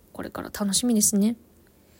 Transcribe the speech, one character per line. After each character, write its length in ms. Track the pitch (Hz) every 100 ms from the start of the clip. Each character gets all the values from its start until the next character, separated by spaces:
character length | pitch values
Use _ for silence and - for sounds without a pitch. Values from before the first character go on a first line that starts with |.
| _
こ 100 | -
れ 80 | -
か 120 | -
ら 80 | -
楽 220 | - 202
し 120 | 196 247
み 80 |
で 80 | 220
す 140 | 208 202
ね。 160 | 208
っ 40 | 240 - - _ _ _ _